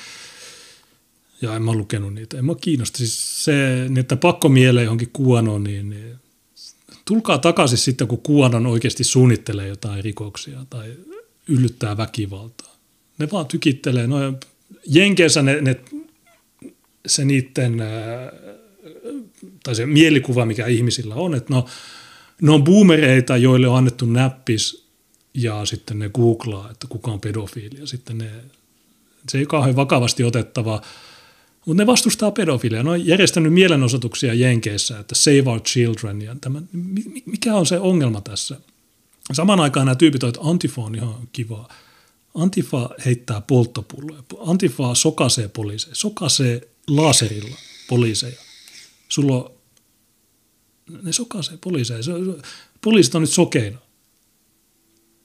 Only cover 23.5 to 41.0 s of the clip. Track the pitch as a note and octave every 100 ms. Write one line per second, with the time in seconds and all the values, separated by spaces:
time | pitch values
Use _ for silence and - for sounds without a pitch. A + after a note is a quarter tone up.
23.5 | B2+ B2+ B2+ B2+ A#2 A#2 A#2+ C3 C3 -
24.5 | G#2+ - - _ _ _ _ _ C3+ A#2
25.5 | G#2+ G#2 G#2+ - G#2+ G#2 B2 A#2 A2+ A#2
26.5 | G2 G#2+ A2+ B2 A2+ A#2+ G2+ G#2+ A2 F#2+
27.5 | A#2 G#2+ C3+ D3 B2 - A2+ A2 A2 C3
28.5 | _ _ _ _ _ _ _ - C3+ C#3+
29.5 | D3+ C3 B2+ C3+ C#3+ A#2+ - A#2+ A#2 A2
30.5 | B2+ A2+ G#2+ - - - - _ _ _
31.5 | _ E3+ F3 G#3+ A#3+ A3+ - G#3 G#3+ E3
32.5 | B2 A#2 A2 C#3+ F3 D#3+ F#3+ F3+ F3+ D#3
33.5 | F3 F#3 D3 B2 B2+ A2+ - B2+ A#2 B2+
34.5 | A#2 A2 G#2 - G#2+ - - D3+ C#3 C3
35.5 | A2+ - B2+ A#2 G#2+ G#2+ G#2 G#2+ C3 C3
36.5 | D3 F3+ F3 F3+ G3 A3 C4 - A3+ A#3+
37.5 | G#3 D3+ E3+ F#3 F3+ B2+ G#2 A2 G2 -
38.5 | C3+ _ _ _ _ _ _ - C#3+ F#3+
39.5 | F#3+ D3 C#3 C3 C3 D#3+ C#3 B2 - D3
40.5 | F3 D3+ B2+ G#2+ A2